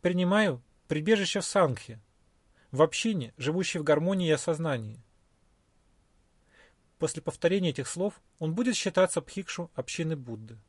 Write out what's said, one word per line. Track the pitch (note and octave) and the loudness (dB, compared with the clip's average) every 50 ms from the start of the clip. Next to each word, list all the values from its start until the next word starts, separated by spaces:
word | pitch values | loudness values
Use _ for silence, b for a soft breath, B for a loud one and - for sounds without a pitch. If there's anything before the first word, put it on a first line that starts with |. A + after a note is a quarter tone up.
Принимаю | - F3+ F3+ F3+ F3+ F3+ F#3+ G#3 A3 G3 C#3 A#2+ - _ _ _ _ _ | 0 0 2 2 2 4 4 4 4 2 0 -4 -8 _ _ _ _ _
прибежище | - D3+ D3+ F#3 A3+ G#3 G3 F3 - G3+ | -4 -2 4 4 4 4 4 0 -2 -2
в | F3+ | -4
Сангхе, | - - G3+ F#3 C#3+ B2 G#2 - - A2+ A2 _ _ _ _ _ _ _ _ _ _ b b b b | 0 4 4 4 4 2 -2 -8 -14 -18 -20 _ _ _ _ _ _ _ _ _ _ b b b b
в | - C3 | 4 4
общине, | D#3 D#3+ - - - A3+ A3 F3+ B2+ A2+ - | 4 4 4 0 0 0 0 0 -4 -6 -10
живущей | - C3 C3+ D#3 F3+ F#3 - - F3 | -4 -2 -2 0 0 -2 -2 -4 -4
в | D3+ | 2
гармонии | D3 D3+ C#3+ D#3+ F3+ G3 F#3+ F3+ D#3+ | 4 4 4 4 0 0 0 2 2
и | |
осознании". | D#3 C#3+ - - E3 D3+ E3 D#3+ C#3 A#2+ A2+ G#2+ G#2+ - - _ _ _ _ _ _ _ _ _ _ _ _ _ _ _ _ _ _ _ _ _ _ _ _ _ _ _ b b b b b b b b _ _ _ _ | 2 2 2 -2 -2 -2 -2 -2 -2 -4 -4 -8 -12 -16 -20 _ _ _ _ _ _ _ _ _ _ _ _ _ _ _ _ _ _ _ _ _ _ _ _ _ _ _ b b b b b b b b _ _ _ _
После | - D#3 - D#3 | -4 -4 -4 -4
повторения | - - - - - E3+ F#3 G3+ F#3 E3+ | -8 -8 -8 0 0 2 2 4 0 0
этих | C#3 - C3+ - | -2 -2 -6 -6
слов | - E3+ F#3 G#3 - - _ _ _ _ | -4 -2 -4 -4 -4 -8 _ _ _ _
он | D#3+ D#3 D#3+ | -4 -4 -2
будет | F#3+ B3 B3 A#3 | 0 0 0 0
считаться | - - G3+ - - F#3 F3 - E3+ | 0 -2 0 4 4 4 4 2 -2
бхикшу | D3 - - G3 G3 - - - F3 E3 _ | -6 -6 -10 -10 -8 -8 -8 -8 -10 -10 _
общины | - B2+ - - - E3 D#3+ D#3+ | -10 -8 -8 -6 -4 -4 -4 -4
Будды. | C#3+ B2+ A#2+ A2+ G#2+ A2 A2 A#2 G#2+ - | -4 -6 -10 -10 -10 -12 -16 -18 -20 -20